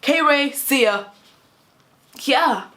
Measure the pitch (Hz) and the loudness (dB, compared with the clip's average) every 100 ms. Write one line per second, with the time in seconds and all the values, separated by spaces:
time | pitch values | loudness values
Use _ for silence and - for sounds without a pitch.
0 | - 330 302 285 277 - - 277 220 202 | 0 2 2 2 0 -4 -2 2 2 0
1 | 202 - _ _ _ _ _ _ _ _ | -8 -20 _ _ _ _ _ _ _ _
2 | _ - - 277 330 226 - | _ -12 -2 0 2 -2 -8